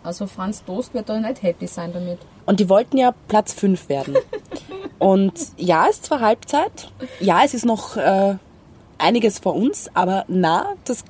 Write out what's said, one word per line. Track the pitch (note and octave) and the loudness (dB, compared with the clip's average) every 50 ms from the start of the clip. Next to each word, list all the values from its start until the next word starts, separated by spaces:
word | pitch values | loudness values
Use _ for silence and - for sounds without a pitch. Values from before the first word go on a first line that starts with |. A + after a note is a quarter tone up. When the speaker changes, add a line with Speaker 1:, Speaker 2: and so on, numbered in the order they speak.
| _ | _
Speaker 1:
Also | E3+ F3+ - G#3 | -10 -8 -8 -10
Franz | F#3+ - - F#3 G3 G#3+ - - | -10 -10 -8 -8 -8 -8 -8 -10
Toast | - F#3 G#3 C4 - - | -10 -8 -8 -8 -6 -6
wird | A#3+ G#3 - | -8 -6 -4
da | G#3+ A3 | -4 -4
nicht | A3 A3 C4 - - | -4 -4 -6 -2 -2
happy | F3+ E3+ - F3 F3 | -2 -2 -2 -8 -10
sein | - - E3+ E3+ F3 | -10 -10 -10 -8 -8
damit. | F3+ F3+ F3+ F3 - - - - - - - | -8 -6 -8 -8 -10 -12 -20 -20 -12 0 0
Speaker 2:
Und | - F#3 | 2 2
die | G#3+ F3 | 4 4
wollten | F#3+ G3+ B3+ - - C4 | 4 4 4 2 2 4
ja | B3+ B3 A#3+ - - - | 4 4 2 0 -8 0
Platz | G3+ G#3 G#3+ - - | 2 2 2 2 -4
fünf | - - G3+ F#3+ F3 - - | -2 2 2 2 0 0 -4
werden. | C#3+ C#3 C3+ C#3 C#3 C5 - - - G#4+ - - - - | -4 -4 -4 -4 -4 -6 -6 -6 -12 -14 -12 -12 -16 -16
Speaker 1:
<laughs> | - - - F#4+ F#4+ - - - | -14 -14 -14 -12 -12 -14 -6 0
Speaker 2:
Und | - F#3+ F#3+ F#3+ G3 G3 - - - - - - | 2 4 4 4 2 0 0 -4 -10 -10 -8 -8
ja, | - F3+ E3+ D#3+ F3 - | 0 2 2 4 4 2
ist | G#4+ - - | 2 -2 -2
zwar | - D#4 C#4+ | -4 -4 0
Halbzeit, | A#3 G#3+ A3 - - - - C#4+ E4+ G#4+ - - - - - - C4+ B3+ - - | 2 2 0 0 -2 -2 0 0 0 -2 -6 -12 -18 -18 -16 -16 -16 -16 -10 -4
ja, | F3+ G3 F3 F3 C4+ | 0 2 4 4 4
es | C#4+ - | 4 2
ist | A#3+ - | 0 0
noch, | A#3+ A3+ A3 - - - A3+ | 0 0 0 -4 -8 -6 0
äh, | C#3+ D3+ G3 F#3+ G3 G3 G3+ F#3+ - - - - - - - - - - - - | 2 2 4 4 4 2 0 -2 -8 -18 -20 -20 -20 -20 -20 -20 -20 -20 -8 0
einiges | D#3 E3 A3 A#3+ A3 A3 G3+ - | 2 2 2 4 2 2 0 0
vor | - F#3+ D#3 | -4 -2 0
uns, | C#3+ G#3 C4+ G4+ - - - - | 0 0 0 0 -2 -6 -4 -2
aber | - F3+ F3+ F#3+ F#3+ - - | -2 0 0 0 -2 -4 -2
na, | E3+ F#3 F3+ D#3+ E3 F#3 - G4+ G4+ - - | 0 2 2 4 2 0 0 -4 -8 -10 -8
das | - B3 - - - | -8 -8 -8 -8 -12